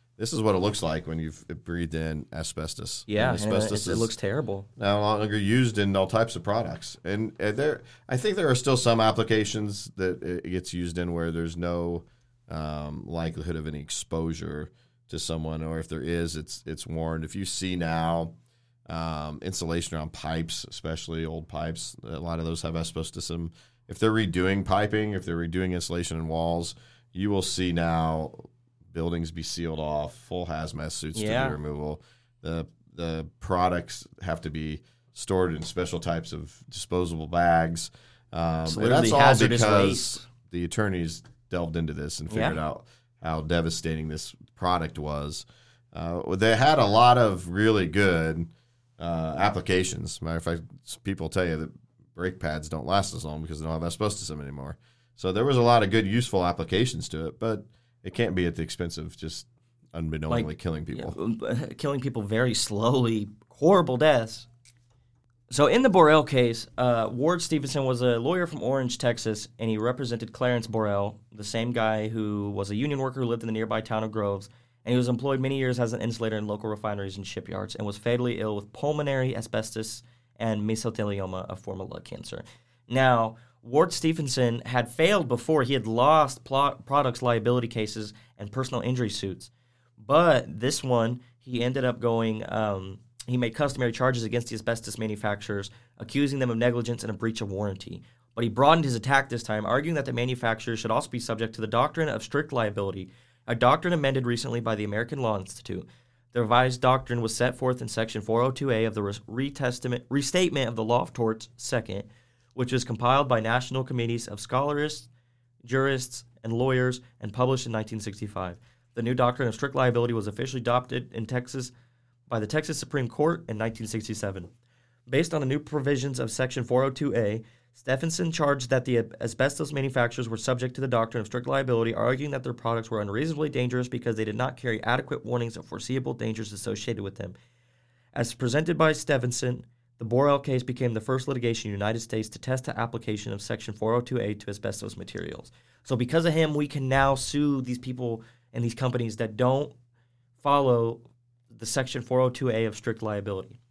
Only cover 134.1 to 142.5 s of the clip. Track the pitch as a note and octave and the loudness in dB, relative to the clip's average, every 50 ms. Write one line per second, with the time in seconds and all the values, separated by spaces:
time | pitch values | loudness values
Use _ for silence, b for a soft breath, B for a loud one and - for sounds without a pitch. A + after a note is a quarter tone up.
134.1 | A2 A2 A2 G#2+ G#2 A2+ B2+ C3+ B2+ - - B2 A2 G#2 - A2+ A#2+ C3+ C3+ - | -2 0 -2 -2 -2 -2 -2 -4 -4 -4 -4 -2 -2 -2 0 0 0 0 0 -4
135.1 | C3+ - - A2 B2 A#2+ A#2 A#2 A2+ - - - - A2 - - C3 C3+ B2+ C3+ | -6 -6 -4 -2 -2 -2 -2 -4 -6 -10 -12 -10 -10 -10 -6 -2 -2 -2 -2 -4
136.1 | C3 A#2+ A2+ A2+ A2 A2 G#2+ G#2 G#2 G2 - G#2+ G#2 G2+ - B2 A2 F#2+ G2+ G2 | -4 -4 -4 -4 -4 -4 -8 -8 -10 -8 -6 -6 -6 -4 -4 -4 -4 -4 -6 -8
137.1 | G2 - G2 F2+ - b b b b b b b b b b b b b b b | -8 -8 -10 -10 -10 b b b b b b b b b b b b b b b
138.1 | b - A#2 - - - C3 A#2+ B2+ D3 D#3+ F3 E3 - D#3+ D#3 D3+ D#3 - - | b -4 -4 -4 -2 -2 -2 2 2 2 2 2 2 4 4 4 4 2 0 0
139.1 | C#3+ B2+ B2 A#2+ A#2+ - C3 B2 B2+ - - - _ _ _ _ _ _ A#2 A2 | 0 2 2 0 -2 -2 -2 -2 -2 -4 -8 -16 _ _ _ _ _ _ -4 0
140.1 | A#2+ B2+ C#3+ C#3+ C#3 C#3 C#3 C#3+ C3 B2+ B2+ C3 B2 - C3 A#2+ A2+ A2 A2 - | 2 4 6 6 4 4 2 0 0 0 0 -2 -2 -2 0 0 0 -2 -2 0
141.1 | C3 C3 C3 D3 C3+ B2 B2 A#2 A2+ A2+ - G#2+ G2+ G2 G2+ G#2+ A#2 A2+ A2+ - | -2 -2 -2 -2 -4 0 0 0 0 0 -4 -6 -4 -2 0 -2 -2 -2 -4 -4
142.1 | G#2+ A2 G#2+ - - - - C3 | -4 -4 -4 -6 -10 -8 -4 -4